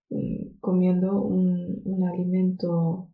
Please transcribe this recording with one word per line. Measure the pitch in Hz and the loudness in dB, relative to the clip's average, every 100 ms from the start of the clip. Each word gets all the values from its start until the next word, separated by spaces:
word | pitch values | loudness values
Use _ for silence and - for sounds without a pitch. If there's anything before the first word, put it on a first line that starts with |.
| - | -8
mm, | - - - - - | -6 -4 -6 -8 -8
comiendo | - 185 185 180 190 202 | 0 2 4 2 2 0
un, | 208 185 180 180 175 - - | 0 2 2 0 -4 -6 -4
un | 185 180 | -2 0
alimento, | 175 180 185 185 185 175 170 165 185 - | -2 0 2 2 0 0 2 0 -2 -8